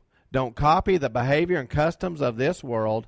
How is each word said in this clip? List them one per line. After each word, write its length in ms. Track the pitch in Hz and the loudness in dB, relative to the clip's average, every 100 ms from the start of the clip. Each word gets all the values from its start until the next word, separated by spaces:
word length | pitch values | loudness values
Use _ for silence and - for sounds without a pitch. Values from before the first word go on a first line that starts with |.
| _ _ _ | _ _ _
Don't 220 | 131 127 110 | -4 -4 0
copy 420 | 147 175 196 185 | 2 4 4 0
the 140 | 139 | 0
behavior 480 | 117 123 147 170 180 | -2 0 2 2 -2
and 100 | 123 | -2
customs 500 | 151 156 165 185 160 | 0 0 0 -6 -4
of 180 | 135 113 | -4 0
this 260 | 135 - | -2 -2
world, 420 | 139 117 110 110 | -4 -2 -2 -2